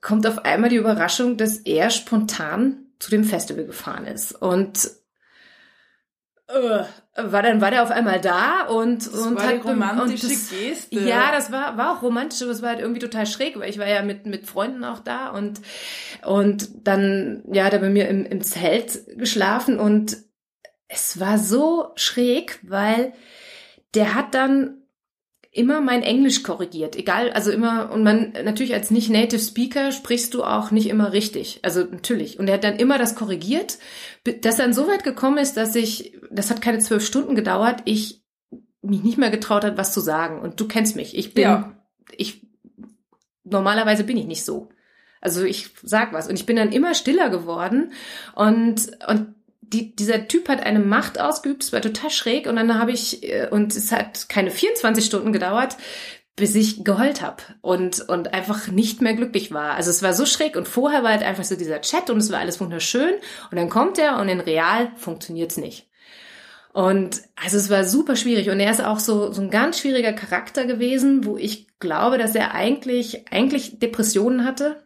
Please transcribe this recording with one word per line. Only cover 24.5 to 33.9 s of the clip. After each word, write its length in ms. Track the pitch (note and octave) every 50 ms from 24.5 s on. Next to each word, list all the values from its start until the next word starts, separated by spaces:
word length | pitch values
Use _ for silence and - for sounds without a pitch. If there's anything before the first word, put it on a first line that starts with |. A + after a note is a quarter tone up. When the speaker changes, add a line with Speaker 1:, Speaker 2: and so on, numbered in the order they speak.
| C4+ C#4 C4 - - - _ _ _ _ _ _ _ _ _ _ _ _ _ _ _
Speaker 1:
immer 280 | - A#3+ B3+ D4 D#4 C#4+
mein 200 | B3+ B3 A#3+ -
Englisch 400 | - A3+ B3+ C#4 C4+ B3+ - -
korrigiert, 540 | - E3+ - F3+ F3 - D#3+ D#3 D#3 -
egal, 340 | - - - F3+ G3+ A#3+ A#3+
also 200 | - G#3+ F#3+ G#3
immer, 420 | - G#3+ A#3 A#3 A3+ A3+ A3 - -
und 100 | A3 A3
man, 300 | G#3 G#3+ A3 A#3 G#3+ - - -
natürlich 300 | G#3+ G#3+ A3 C4 B3 A#3
als 180 | G3+ G3+ -
nicht-native 480 | A3 A3 G#3+ A3 A3+ G#3+ A3+ A#3 A#3 A3
Speaker 540 | A3 - - - B3 B3+ - C#4+ C#4 C#4 C4+
sprichst 400 | - - - A#3+ A#3+ A#3+ - -
du 100 | B3 -
auch 280 | - - G#3+ G#3+ G#3+
nicht 180 | G#3+ G#3+ G#3+ G#3+
immer 240 | - G#3+ G#3 G3+ F#3+
richtig, 480 | G3+ G#3+ - - - - - - - -
also 220 | F#3 F3 F#3 F3+
natürlich. 540 | F3+ - F3 - - A#3+ A3 - - - -
Und 100 | G3 F#3+
er 60 | G3
hat 100 | G3 G3+
dann 120 | G#3 G#3
immer 200 | G#3 A#3+ C4 C#4
das 180 | C4+ A#3+ G#3+ A3
korrigiert, 600 | - A3 G#3 F#3+ E3 D#3+ F#3+ C4 E4 G#4 - - - - -